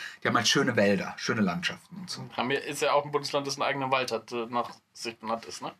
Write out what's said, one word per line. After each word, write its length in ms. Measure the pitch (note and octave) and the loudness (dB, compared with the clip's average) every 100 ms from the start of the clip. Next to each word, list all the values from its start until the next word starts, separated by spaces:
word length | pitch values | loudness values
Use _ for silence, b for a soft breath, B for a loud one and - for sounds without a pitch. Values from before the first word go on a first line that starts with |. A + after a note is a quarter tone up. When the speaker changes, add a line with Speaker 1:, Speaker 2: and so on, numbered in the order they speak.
| B B | B B
Speaker 1:
die 60 | A#2+ | 2
haben 80 | A#2+ | 4
halt 120 | A2 | 4
schöne 260 | D3 C3 A#2 | 4 4 4
Wälder, 380 | G2+ F#2+ F2 - | 6 4 0 -4
schöne 240 | - A#2 | -2 2
Landschaften 560 | F#2+ F2 - F#2 - - | 2 2 -4 -6 -14 -14
und 140 | F3+ | -10
so. 180 | - B2+ - | -10 -8 -4
Speaker 2:
Haben 120 | B2 | -2
wir, 120 | C3+ | -2
ist 180 | C#3+ C#3+ | -4 -2
ja 100 | C#3+ | 2
auch 120 | C#3+ | 2
ein 80 | C#3+ | 2
Bundesland, 340 | C#3+ C#3 D3 C#3 | -2 0 -2 -2
das 80 | |
einen 80 | C#3 | -2
eigenen 280 | B2 C#3 C3 | -2 0 2
Wald 200 | C3 B2 | 2 2
hat, 200 | A2+ A2 | -2 -4
äh, 140 | A#2+ A2+ | -6 -2
nach 240 | B2 A#2 - _ | -2 -4 -8 _
sich 240 | - A#2 A2+ | -10 -10 -8
benannt 260 | A2 A2+ - | -6 -6 -6
ist, 160 | - | -12
ne? 100 | C#3+ | -12